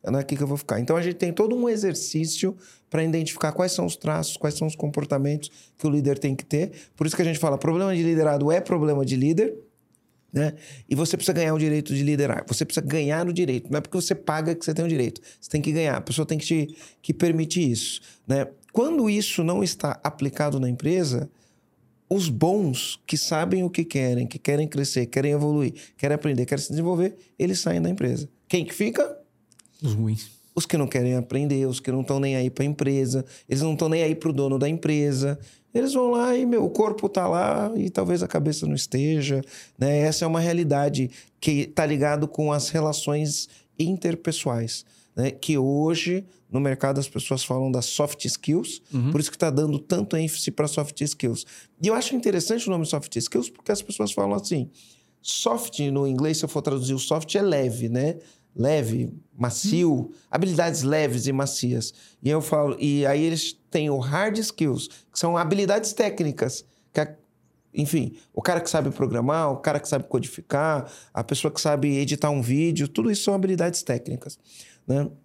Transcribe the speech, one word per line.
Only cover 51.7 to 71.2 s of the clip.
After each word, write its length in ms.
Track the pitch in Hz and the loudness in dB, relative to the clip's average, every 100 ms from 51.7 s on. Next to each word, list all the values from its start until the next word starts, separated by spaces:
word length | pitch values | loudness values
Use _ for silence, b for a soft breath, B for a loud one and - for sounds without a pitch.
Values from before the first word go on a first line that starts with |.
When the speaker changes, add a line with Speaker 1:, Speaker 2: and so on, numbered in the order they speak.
| _ | _
Speaker 1:
E 60 | 185 | 2
eu 60 | |
acho 200 | 226 254 | 2 0
interessante 540 | 262 220 185 170 233 220 | 0 2 0 0 -2 0
o 20 | |
nome 160 | 180 156 | -2 0
soft 280 | 147 - - | -4 -4 -6
skills 340 | - - 247 | -2 -2 -2
porque 220 | - - | -10 -4
as 100 | 202 | -4
pessoas 300 | 202 202 208 | -4 -4 -4
falam 220 | - 196 | 0 0
assim: 360 | 202 202 160 127 b b b b b | 0 -2 -2 -4 b b b b b
soft 600 | - - 226 233 - - 143 | -8 -2 0 0 -4 -4 -2
no 160 | 139 139 | 0 0
inglês, 320 | 131 151 156 | 0 0 0
se 60 | |
eu 40 | 151 | -2
for 140 | 151 | -2
traduzir 320 | 147 135 131 | -2 -2 -2
o 40 | 135 | -2
soft, 360 | - 160 156 | 0 -2 0
é 80 | 208 | 0
leve, 460 | 202 147 131 117 117 | 2 2 0 -2 -2
né? 300 | 123 147 170 B B B - | 0 0 -2 B B B -2
Leve, 560 | 127 156 113 117 - - _ - | 2 2 2 -2 -2 -8 _ -4
macio, 560 | 120 - 202 175 175 | -4 -2 0 2 4
Speaker 2:
Hum. 180 | - - B B | 2 -2 B B
Speaker 1:
habilidades 520 | 151 190 165 170 156 | -2 0 2 2 0
leves 440 | 135 151 147 120 131 | 2 2 2 0 0
e 60 | |
macias. 600 | 135 139 - 123 123 107 B B B | 0 -2 -2 -2 -2 -4 B B B
E 80 | 135 | 0
eu 100 | 156 | 0
falo, 360 | 156 151 147 - | 2 2 2 0
e 260 | 147 143 | 0 2
aí 160 | 139 143 | 2 4
eles 380 | 160 165 - - _ | 2 0 -4 -8 _
têm 220 | 170 151 | 0 0
o 80 | 139 | 0
hard 400 | 127 151 214 214 | 0 0 0 0
skills, 480 | 214 - 156 120 - | -4 -2 0 0 -4
que 320 | - _ - | -14 _ -2
são 180 | 170 170 | 0 0
habilidades 560 | 165 202 196 208 214 | 2 2 4 2 0
técnicas, 720 | - 214 208 156 - 120 - b b b | 0 0 2 -2 0 -2 -4 b b b
que 80 | - | -2
é, 160 | 147 - _ _ _ _ _ | -2 -6 _ _ _ _ _
enfim, 380 | - 147 165 117 B B | -4 0 0 0 B B
o 80 | - | -4
cara 200 | - 175 | 0 0
que 100 | - | 0
sabe 200 | 160 139 | 0 0
programar, 600 | - 135 117 123 156 156 | -2 -2 0 0 0 0
o 60 | 131 | 0
cara 240 | - 147 | -2 -2
que 80 | - | -2
sabe 160 | 139 | -4
codificar, 840 | - 127 113 - - 139 160 147 131 B B | 0 -4 -4 -10 -4 0 0 0 -4 B B
a 120 | - | -8